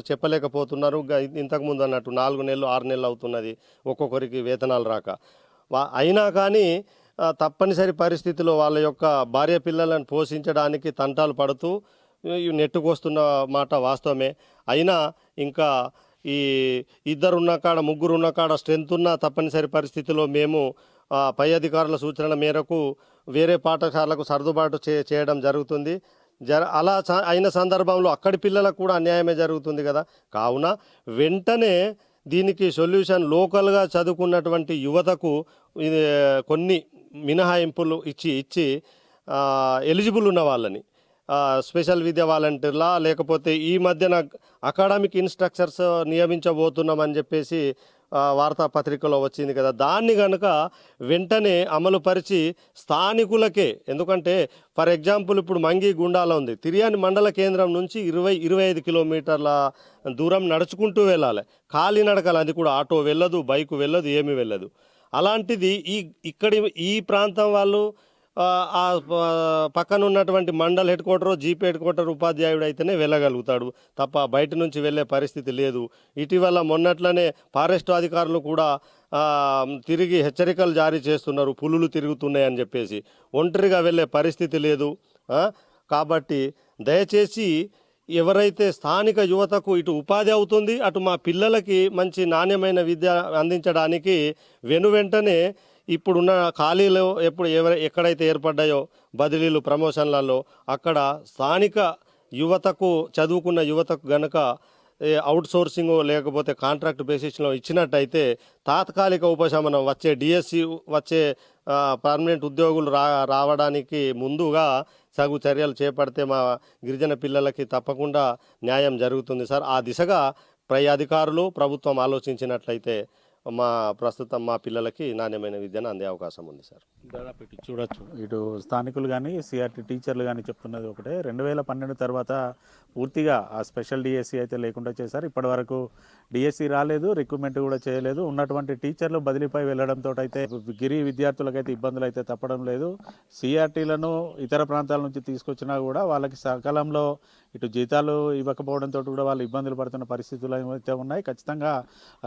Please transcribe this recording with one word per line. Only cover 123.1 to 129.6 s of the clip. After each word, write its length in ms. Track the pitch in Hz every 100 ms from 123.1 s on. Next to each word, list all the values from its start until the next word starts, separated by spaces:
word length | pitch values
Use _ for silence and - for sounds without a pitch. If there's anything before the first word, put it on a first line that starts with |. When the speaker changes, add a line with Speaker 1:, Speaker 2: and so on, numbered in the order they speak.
| _ _ _ -
Speaker 1:
మా 400 | 117 120 117 107 104
ప్రస్తుతం 440 | 120 - 120 123 117
మా 120 | 117
పిల్లలకి 560 | - 113 113 - 147
నాణ్యమైన 440 | 113 113 107 104 101
విద్యను 320 | 101 104 113
అందే 160 | 98 95
అవకాశం 420 | 90 87 - 82
ఉంది 140 | 71
సార్. 500 | 69 _ _ _ 131 123
Speaker 2:
దాదాపు 280 | 127 127
ఇటు 280 | 113 107 -
చూడొచ్చు, 520 | 120 117 - 101 -
ఇటు 360 | 107 110 107 107
స్థానికులు 480 | - 123 123 135 135
కానీ 340 | 127 139 180
సిఆర్టీ 400 | 147 127